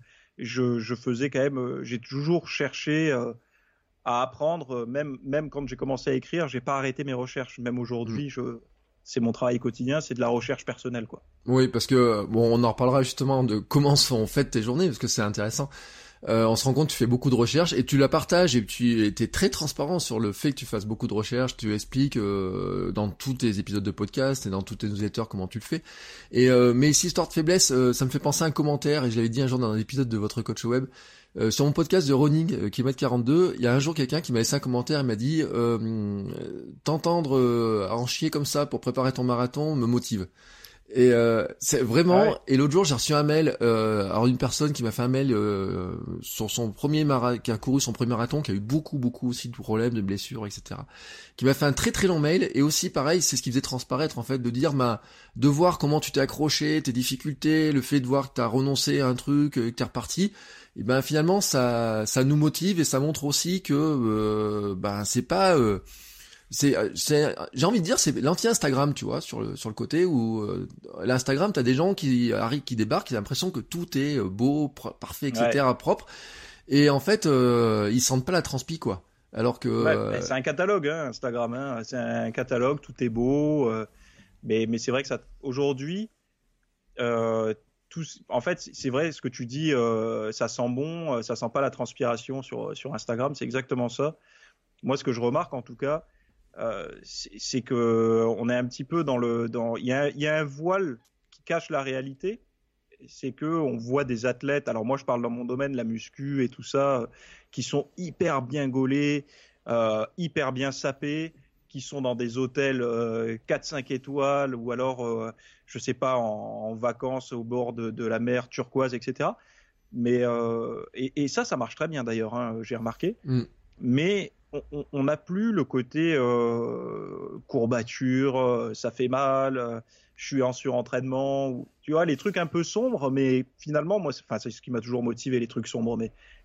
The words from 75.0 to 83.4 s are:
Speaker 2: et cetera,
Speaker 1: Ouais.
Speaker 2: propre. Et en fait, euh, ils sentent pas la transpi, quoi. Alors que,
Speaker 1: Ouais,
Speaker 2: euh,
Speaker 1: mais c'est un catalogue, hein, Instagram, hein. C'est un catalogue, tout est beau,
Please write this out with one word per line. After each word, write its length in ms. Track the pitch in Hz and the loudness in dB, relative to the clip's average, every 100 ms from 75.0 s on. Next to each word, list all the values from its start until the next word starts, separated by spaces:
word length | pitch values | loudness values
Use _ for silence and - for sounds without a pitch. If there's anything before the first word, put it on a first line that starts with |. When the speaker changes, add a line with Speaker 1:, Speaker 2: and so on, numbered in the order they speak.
| - - 143 | -14 -6 -4
Speaker 2:
et 40 | |
cetera, 360 | 117 120 139 135 | 0 2 4 2
Speaker 1:
Ouais. 60 | 123 | 2
Speaker 2:
propre. 300 | 160 208 - - - - - - - | 0 -2 -4 -20 -18 -18 -20 -20 2
Et 220 | 139 147 | 6 6
en 100 | 139 | 4
fait, 260 | 156 214 170 | 2 2 4
euh, 640 | 135 123 120 117 107 104 | 6 6 6 4 4 2
ils 80 | 120 | 2
sentent 240 | - 131 | 2 0
pas 60 | 127 | 2
la 120 | 180 | 0
transpi, 360 | - 135 - 165 | 0 -4 -6 -6
quoi. 240 | 127 90 - _ _ | -4 -4 -8 _ _
Alors 260 | - 117 123 | -2 0 0
que, 100 | 123 | 0
Speaker 1:
Ouais, 280 | 113 113 107 | 2 2 2
Speaker 2:
euh, 140 | 104 | 0
Speaker 1:
mais 80 | 104 | -4
c'est 140 | - | -2
un 80 | 131 | -2
catalogue, 440 | 135 147 185 202 147 | -2 0 0 0 0
hein, 200 | 160 143 | -4 -6
Instagram, 460 | 117 127 120 117 | -6 -6 -4 -4
hein. 280 | 120 139 117 | -4 -6 -8
C'est 140 | 110 127 | -8 -6
un 340 | 117 117 117 | -4 -4 -4
catalogue, 500 | 113 127 123 127 147 | -4 -2 0 0 -2
tout 140 | - - | -6 -4
est 80 | 123 | -2
beau, 600 | 113 123 143 | 0 2 2